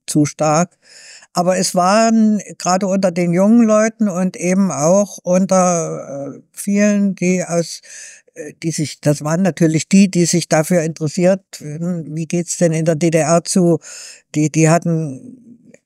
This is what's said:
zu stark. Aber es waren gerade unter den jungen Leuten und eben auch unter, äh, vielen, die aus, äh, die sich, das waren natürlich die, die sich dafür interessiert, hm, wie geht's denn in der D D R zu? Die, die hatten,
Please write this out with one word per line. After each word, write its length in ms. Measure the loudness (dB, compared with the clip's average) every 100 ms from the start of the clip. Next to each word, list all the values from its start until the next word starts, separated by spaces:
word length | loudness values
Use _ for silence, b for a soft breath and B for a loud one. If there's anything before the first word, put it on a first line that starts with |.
| -4
zu 200 | 0 0
stark. 520 | 0 0 0 -2 _ B B B B B
Aber 260 | -2 0 0
es 160 | -2
waren 680 | 0 2 4 4 4 2 0 -6 -6
gerade 300 | -2 0 0
unter 240 | 0 0
den 200 | 0 0
jungen 340 | 2 4 4 4
Leuten 440 | 2 2 0 -4
und 260 | -2 -4 -4
eben 360 | -2 0 0
auch 480 | 0 2 2 0 -6
unter, 1120 | -2 0 2 2 2 0 -4 -8 -10 -12 -12 -14
äh, 60 | _
vielen, 640 | -12 -4 0 2 2 0 0
die 280 | -2 -2
aus, 380 | -2 -4 -4 -10 B B B B _
äh, 200 | -18 -18 -8
die 100 | -8
sich, 280 | -4 -6 -4
das 220 | -2 -2
waren 180 | -2 0
natürlich 460 | -2 2 0 0 2
die, 240 | 4 4
die 140 | 2 0
sich 220 | 0 0
dafür 360 | -2 2 0
interessiert, 600 | 0 -4 -6 0 0 0 -4 -18
hm, 580 | -14 -8 -6 -6 -8 -8
wie 100 | -4
geht's 320 | -4 -4 -2
denn 140 | 0
in 140 | 2 0
der 100 | 0
D 140 | 2
D 100 | 2
R 240 | 2 0
zu? 360 | 2 2 2 2 B B B B _ -2
Die, 160 | 0
die 180 | 2 4
hatten, 1040 | 2 0 -2 -4 -10 -16 -20 -20 -20 _ -20